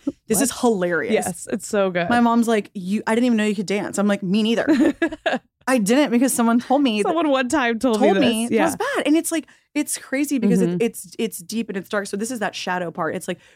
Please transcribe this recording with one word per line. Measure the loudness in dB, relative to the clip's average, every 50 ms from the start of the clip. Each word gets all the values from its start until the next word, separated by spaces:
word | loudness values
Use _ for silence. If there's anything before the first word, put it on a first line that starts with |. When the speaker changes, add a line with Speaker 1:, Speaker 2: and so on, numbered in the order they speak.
| -6
Speaker 1:
<laughs> | -8 -8 _ _ -2
Speaker 2:
"This | 0 0
is | 0 0
Speaker 1:
What? | -2 0
Speaker 2:
hilarious." | 0 2 2 2 0 0 0 0 0 0 0
Speaker 1:
Yes, | 0 0 -2 -6 -8 -8 -8
it's | -8 -6 -6
so | -2 0 0 0 0
good. | 0 -2 0 0
Speaker 2:
My | 2 2
mom's | 2 4 2 2 2 2
like, | 2 0 -2 -4 -8
"You, | -10 -6 -4 -4 -2 0
I | 0 0
didn't | 2 2
even | 2 2 2
know | 2
you | 0 0
could | -2 -2
dance." | -2 -2 -2 -4 -4 -2 0
I'm | 0 2
like, | 0 0
"Me | 0 0 0 0
neither." | 2 2 0 0 2
Speaker 1:
<laughs> | 2 2 4 4 2 2 0 -2 -4 -4 -4 -4 -4 -4 -4 -6 _ _ _ -4 0
Speaker 2:
I | 0 2
didn't | 2 4 4 4 4 4
because | 4 2 2 2
someone | 2 2 2 2 2 2
told | 2 2 2 2
me | 2 2 2 0
that | 0 0
Speaker 1:
Someone | 0 0 2 2
one | 2 2 0 0
time | 0 0 0 0 0 0
told | 0 0 2 4
me | 4
Speaker 2:
told | 4 4 4
Speaker 1:
this. |
Speaker 2:
me | 4 2 2 0 0 0
Speaker 1:
Yeah. | 2 2
Speaker 2:
it | 2
was | 2 0
bad. | -2 -4 -4 -2 -2 0
And | 2 2
it's, | 2 0 0
like, | -4 -4 -6 -8 -14 _ _ _ -4
it's | -4 -4 -4 -6 -10
crazy | -8 -4 -2 -2 -2 0 0 0
because | 2 2 4 4
it, | 2 2
Speaker 1:
Mm-hmm. | 0 0
Speaker 2:
it's, | -2 -2 -4 -6 -16 -12 -8 -6
it's | -6 -6 -6 -8
deep | -12 -8 -6 -6 -6 -6
and | -6
it's | -8 -6 -4
dark. | -4 -4 -4
So | -4 -6
this | -6 -6 -6
is | -6 -4
that | -6 -6 -6
shadow | -6 -6 -6 -4 -4 -6 -6
part. | -6 -4 -4 -4 -4
It's, | -6 -6
like, | -8 -8 -8 _ _ _